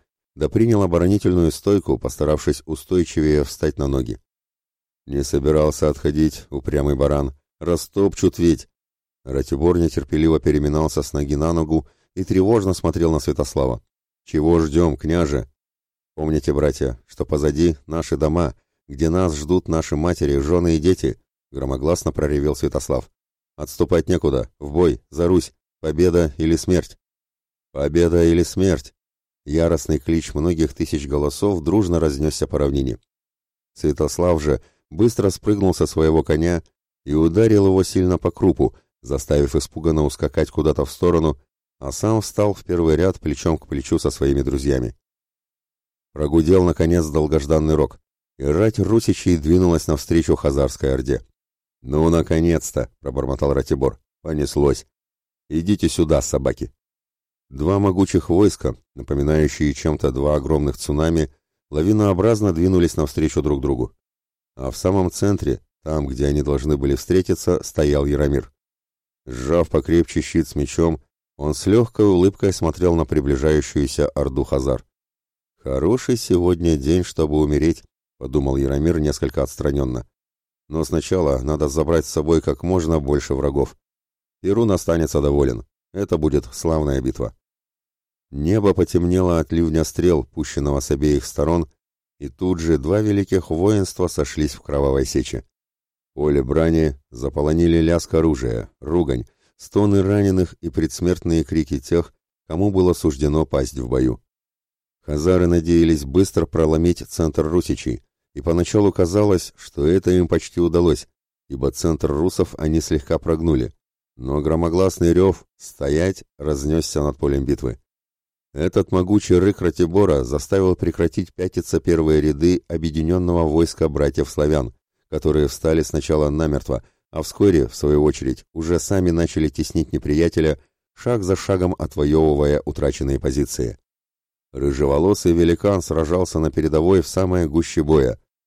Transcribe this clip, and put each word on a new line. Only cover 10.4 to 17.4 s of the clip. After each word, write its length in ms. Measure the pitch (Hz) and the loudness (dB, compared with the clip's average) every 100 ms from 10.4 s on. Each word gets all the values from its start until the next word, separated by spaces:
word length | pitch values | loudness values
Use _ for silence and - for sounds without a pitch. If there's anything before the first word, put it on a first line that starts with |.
переминался 640 | 76 73 73 76 78 73 | 2 0 0 0 -2 -2
с 100 | 71 | -4
ноги 240 | 71 71 73 | -6 -4 -2
на 160 | 80 | 0
ногу 340 | 85 78 80 - _ _ | 0 0 -2 -2 _ _
и 100 | - | -10
тревожно 500 | 92 92 95 117 95 | -2 2 4 2 2
смотрел 380 | 90 82 78 82 | -2 -2 0 0
на 80 | 78 | 0
Святослава. 640 | - 71 71 - 65 60 - _ _ _ | -2 -4 -4 -2 -2 -4 -10 _ _ _
"Чего 360 | - 78 78 85 | -6 0 2 4
ждём, 360 | 80 76 85 65 | 2 2 2 0
княже?" 520 | 76 85 76 69 - _ _ _ _ _ _ | -2 -2 0 -2 -6 _ _ _ _ _ _
"Помните, 380 | - 78 76 78 | -8 -2 -2 0
братья, 460 | 71 71 - 67 60 _ | 0 0 0 -4 -6 _
что 200 | - - | -10 -4
позади 500 | 76 | -2